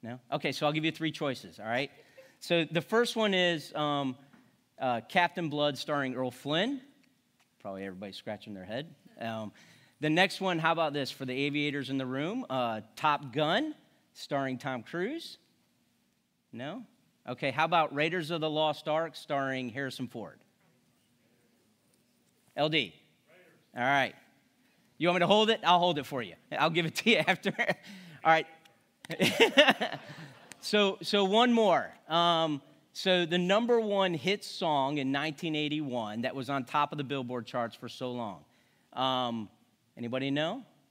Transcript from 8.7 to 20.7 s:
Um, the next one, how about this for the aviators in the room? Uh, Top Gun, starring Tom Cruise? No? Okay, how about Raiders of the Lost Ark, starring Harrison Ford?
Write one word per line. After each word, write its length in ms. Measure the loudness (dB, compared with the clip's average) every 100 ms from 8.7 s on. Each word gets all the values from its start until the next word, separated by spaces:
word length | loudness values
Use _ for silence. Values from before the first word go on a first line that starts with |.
| -8 -8 -16 -20 -10
Um, 320 | -8 -6 -8 -14 -20 -20 _ _
the 80 | 0
next 300 | 4 4 2
one, 200 | -2 0
how 120 | 2
about 220 | 2 0
this 180 | 0 -4
for 140 | -6 -6
the 80 |
aviators 560 | -2 -2 0 -2 -4 -4
in 80 | -4
the 80 | -2
room? 400 | -4 -4 -4 -4
Uh, 320 | -2 -2 -4 -8 -2
Top 380 | 2 2 -2
Gun, 420 | -2 2 2 0 -6 _ _ _
starring 440 | -20 -4 -2 -2 -4
Tom 260 | -4 -6
Cruise? 540 | -6 -6 -4 -6 -12 -18 _ _ _ _ _ _ _ _ _ _ _
No? 300 | -12 -12 -12 -16 _ _ _ -12
Okay, 240 | -4 -4
how 140 | 0 2
about 280 | 4 2
Raiders 380 | 2 0 -2 -4
of 80 | -4
the 80 | -2
Lost 380 | 0 0 -2 -2
Ark, 280 | -2 -2 -8
starring 540 | -6 -4 -2 -4 -6
Harrison 380 | -6 -8 -6 -10
Ford? 320 | -8 -12 -16 _ _ _